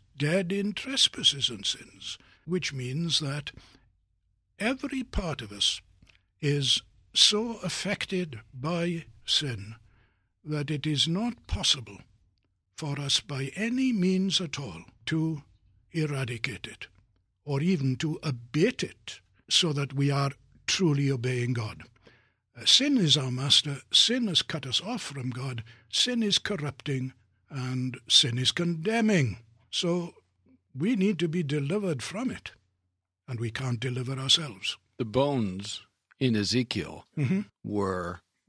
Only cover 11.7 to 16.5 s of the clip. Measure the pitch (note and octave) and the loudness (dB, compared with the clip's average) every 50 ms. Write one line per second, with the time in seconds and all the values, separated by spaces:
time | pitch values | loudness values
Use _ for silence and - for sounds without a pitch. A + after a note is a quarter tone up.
11.7 | - C#3+ A2+ - G3 - - _ _ _ _ _ _ _ _ _ _ _ _ _ | 0 0 -2 -12 -16 -20 -20 _ _ _ _ _ _ _ _ _ _ _ _ _
12.7 | _ - D#3+ D3 C#3+ C#3 C#3+ C#3 - - - - D3 C3 C3+ C3+ - F3+ G#3+ A#3 | _ -8 -6 -6 -4 -4 -2 0 0 0 0 -2 -6 -6 -6 -6 -4 -4 -2 -2
13.7 | B3 C4 C4 C4 A#3 G3 F3+ F#3 F#3 F#3 F#3+ G3 E3 - F#3 D3 - - C#3+ - | 0 2 2 2 2 4 4 4 4 4 2 2 0 0 -2 -2 -6 -8 -8 -8
14.7 | - - - - - _ - - D#3+ D#3+ D#3+ D#3+ D#3+ C#3+ - _ _ _ _ _ | -10 -12 -16 -18 -20 _ -6 -2 0 0 0 0 -2 -4 -8 _ _ _ _ _
15.7 | _ _ _ _ - E3 D#3 D3 D3 C3+ C3 A2+ A#2+ A2+ - C3 | _ _ _ _ -4 -2 -2 -2 -2 -2 -4 -4 -4 -6 -6 -8